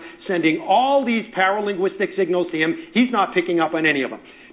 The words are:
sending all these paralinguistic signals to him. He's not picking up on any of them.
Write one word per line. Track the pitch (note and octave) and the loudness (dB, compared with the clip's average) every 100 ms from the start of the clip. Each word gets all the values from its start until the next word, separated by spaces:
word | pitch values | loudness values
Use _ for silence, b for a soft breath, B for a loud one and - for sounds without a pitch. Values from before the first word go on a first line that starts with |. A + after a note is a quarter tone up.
| B B - | B B -4
sending | F3+ D#3+ D#3+ | 0 2 0
all | - G3+ C4 C#4 B3 | 2 2 4 2 2
these | A3+ - F#3 | -2 -2 0
paralinguistic | F#3+ G#3 G#3 F#3+ F#3+ - G3 - | 0 0 -2 -2 -2 -2 -4 -2
signals | F3 F3+ F3 | 0 0 -2
to | D#3+ | -2
him. | D#3+ D#3+ B | -2 -2 B
He's | A3 B3 | 0 2
not | A3+ F3+ | 2 0
picking | F#3 F3 E3+ | 0 0 0
up | D#3+ | 0
on | D#3+ D#3+ | 0 0
any | C#3+ | 0
of | B2 | -2
them. | G#2+ B B B | -8 B B B